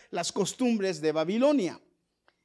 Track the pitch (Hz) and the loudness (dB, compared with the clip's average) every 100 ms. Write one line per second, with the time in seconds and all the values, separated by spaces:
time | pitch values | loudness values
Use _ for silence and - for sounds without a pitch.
0 | - 185 170 - 190 - 247 226 190 156 | -8 -6 -4 -2 -4 0 0 2 0 -2
1 | 156 151 160 220 277 294 170 117 _ _ | 0 0 0 2 4 2 0 -6 _ _
2 | _ _ _ _ | _ _ _ _